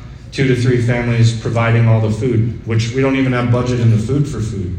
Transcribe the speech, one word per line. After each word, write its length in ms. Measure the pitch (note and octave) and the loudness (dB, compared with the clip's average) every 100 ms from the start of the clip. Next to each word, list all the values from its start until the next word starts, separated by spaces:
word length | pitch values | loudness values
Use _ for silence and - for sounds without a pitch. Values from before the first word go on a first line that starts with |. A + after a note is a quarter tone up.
| - - - | -16 -18 -12
two 160 | - C3 | -2 0
to 80 | A#2 | 2
three 260 | B2 A#2+ | 2 2
families 580 | A2+ A#2+ A#2+ A#2 A2+ - | 2 0 0 2 2 2
providing 480 | A#2+ A#2 A2+ A#2 A2+ | -2 0 2 4 4
all 140 | A2 | 4
the 100 | G#2+ | 2
food, 540 | G#2 C3 A2 - - A2+ | -2 0 0 0 -4 -4
which 260 | A2+ A2+ | -2 -2
we 80 | C3 | 0
don't 140 | C3+ C3+ | 0 0
even 180 | B2+ | 0
have 180 | B2 B2 | 0 0
budget 280 | B2 B2 A#2 | 0 0 2
in 100 | A2+ | 2
the 80 | G#2 | 2
food 300 | - C#3+ - | 0 -2 -2
for 140 | A2 | -4
food. 360 | G#2+ G2 F2 | -6 -6 -6